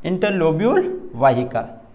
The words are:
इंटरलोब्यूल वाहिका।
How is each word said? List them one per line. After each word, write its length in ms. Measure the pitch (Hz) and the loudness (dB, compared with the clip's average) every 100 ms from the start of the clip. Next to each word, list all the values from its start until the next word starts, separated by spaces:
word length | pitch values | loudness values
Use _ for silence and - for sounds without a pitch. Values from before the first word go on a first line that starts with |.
| 165 | -4
इंटरलोब्यूल 1040 | 180 208 196 160 160 220 359 370 - - | -2 -2 2 0 2 2 2 0 -6 -10
वाहिका। 680 | 113 135 123 123 117 113 - - | 2 2 2 -2 -4 -8 -14 -20